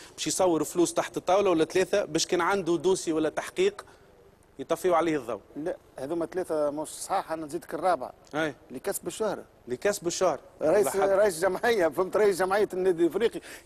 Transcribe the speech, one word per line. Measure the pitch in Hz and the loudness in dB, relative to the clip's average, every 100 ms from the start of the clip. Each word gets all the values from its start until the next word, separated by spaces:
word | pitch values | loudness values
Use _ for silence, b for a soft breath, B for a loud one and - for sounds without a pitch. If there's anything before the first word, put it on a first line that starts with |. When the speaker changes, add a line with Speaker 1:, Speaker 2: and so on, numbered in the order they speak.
| B | B
Speaker 1:
باش | - 160 | -8 -6
يصور | - 185 156 | 2 2 2
فلوس | 147 175 165 | 0 2 2
تحت | - - 151 | 2 -2 -4
الطاولة. | - 190 196 | 2 4 4
ولا | 165 156 | 4 2
ثلاثة، | 185 185 202 147 | 2 2 0 0
باش | 156 - | -2 0
كان | 180 | 0
عنده | 175 202 165 170 | 2 0 0 0
دوسي | 165 185 170 | 2 0 0
ولا | 156 156 | 0 0
تحقيق | - - - 190 196 - B B B - _ _ - | -2 -6 0 0 0 -12 B B B -20 _ _ -14
يطفيوا | 135 165 185 165 | -6 -2 2 2
عليه | 165 151 | 2 0
الضوء. | 117 104 - 139 | -4 -8 -10 -8
Speaker 2:
لا، | 160 - - - | -8 -8 -12 -12
هذوما | 139 170 160 | -6 -4 -4
ثلاثة | 185 170 156 147 | -4 -4 -2 -2
مش | 147 151 | -2 -8
صحاح، | - - 190 170 | -10 -4 -2 -2
أنا | 160 151 | -6 -6
نزيدك | 165 - | -10 -8
الرابع. | 156 180 160 117 - - 147 | -2 0 0 -4 -14 -8 -4
Speaker 1:
أي. | 156 127 - | -4 -6 -14
Speaker 2:
لكسب | 127 196 190 175 | -8 -6 -6 -8
الشهرة. | - 214 131 - _ - | -4 -4 -4 -10 _ -8
Speaker 1:
لكسب | 123 202 202 170 | -2 -2 -2 -4
الشهرة. | - 185 139 - - | 0 0 0 -8 -2
Speaker 2:
رئيس، | 147 196 202 | 2 4 4
Speaker 1:
لاحظت. | 196 | 2
Speaker 2:
رئيس | 196 190 214 160 | 2 4 4 2
جمعية، | 185 185 240 226 165 | 0 0 0 2 2
فهمت، | 160 185 196 | 2 0 2
رئيس | 208 175 | 2 2
جمعية | 185 202 196 | 0 2 0
النادي | 185 185 165 | 0 0 4
الإفريقي. | 170 180 226 165 B B | 2 2 0 -2 B B